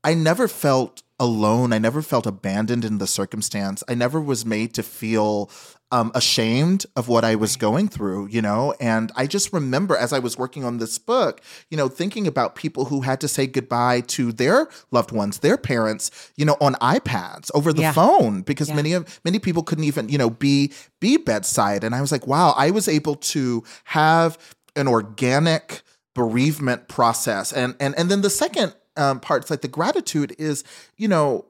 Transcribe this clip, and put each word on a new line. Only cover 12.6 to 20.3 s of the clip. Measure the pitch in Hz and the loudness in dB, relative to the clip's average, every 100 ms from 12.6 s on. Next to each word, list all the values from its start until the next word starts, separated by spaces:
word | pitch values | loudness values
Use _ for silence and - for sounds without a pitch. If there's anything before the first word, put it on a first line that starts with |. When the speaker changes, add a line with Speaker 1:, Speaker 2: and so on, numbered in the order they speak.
| 156 - 131 | -8 -4 -4
Speaker 1:
who | 143 | -2
had | 131 131 | -2 -2
to | 147 | -2
say | - 131 | -2 -2
goodbye | 127 117 120 123 123 120 | -2 -2 0 2 0 -2
to | - 120 | -4 -2
their | 113 127 240 320 - _ | 0 2 2 0 -8 _
loved | 123 - | 0 0
ones, | 113 101 98 | -2 -4 0
their | 143 247 | 2 2
parents, | - 120 110 107 - - - - | 0 0 0 -2 -8 -10 -20 -2
you | |
know, | 147 143 | 0 4
on | 143 - | 2 4
iPads | 120 175 - 113 85 - - | 2 2 0 -4 -6 -12 -2
over | 147 156 | 0 2
the | 156 | 2
Speaker 2:
Yeah. | 160 | 2
Speaker 1:
phone, | 143 208 381 123 98 | 4 6 6 4 0
because | 95 139 151 | -4 -4 -2
Speaker 2:
Yeah. | |
Speaker 1:
many | 151 147 | 0 0
of, | 180 - - | -2 -4 -8
many | 170 185 | -2 -2
people | 185 170 | 0 -2
couldn't | 160 156 | -2 -2
even, | 151 143 110 | 0 -2 -2
you | 143 | 2
know, | 120 | 2